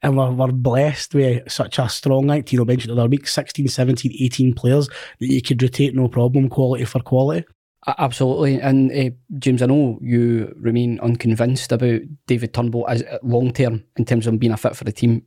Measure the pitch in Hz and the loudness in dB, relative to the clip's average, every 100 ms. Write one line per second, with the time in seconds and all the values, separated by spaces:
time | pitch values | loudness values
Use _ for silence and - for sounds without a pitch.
0 | 143 135 131 127 131 127 127 123 151 131 | 0 2 2 2 0 0 0 2 0 -2
1 | - 143 131 120 - - 113 - 123 - | -2 0 2 0 -2 -6 -4 -4 -4 -2
2 | 139 135 139 151 123 123 117 127 113 120 | 0 2 2 0 0 0 2 0 -2 0
3 | 120 139 - - 139 - 135 - 127 120 | 2 0 -2 -6 -6 -4 -2 0 0 0
4 | 127 - 127 - 127 120 123 143 139 - | -2 -2 -2 2 2 2 2 2 0 -6
5 | - - 127 135 - 123 127 - 139 131 | -18 -8 -2 0 0 0 0 2 0 2
6 | 127 127 123 135 135 - 127 127 120 123 | 0 2 2 2 2 2 0 0 -2 -4
7 | - 127 139 165 - _ _ _ - - | 0 2 2 -2 -6 _ _ _ -8 -2
8 | 135 120 131 131 143 135 139 135 131 139 | -2 0 0 2 0 0 2 4 4 2
9 | 131 127 - 139 131 123 127 143 135 110 | -4 -6 -12 -4 0 2 2 2 2 -2
10 | 120 120 120 113 104 - 117 120 120 113 | 0 2 2 0 -2 -6 -2 0 0 0
11 | 117 120 120 110 117 131 - 117 123 113 | -2 0 0 2 0 -2 -2 0 0 0
12 | - 151 - 120 117 - 120 117 117 117 | -4 -10 -4 -2 -2 -4 -2 -2 -2 -4
13 | - 120 131 120 127 123 123 110 - - | -4 -6 -2 0 0 0 0 -2 -6 -4
14 | 117 123 113 110 117 107 117 - - - | 0 0 0 0 0 0 -4 -4 -8 0
15 | 120 117 | 0 0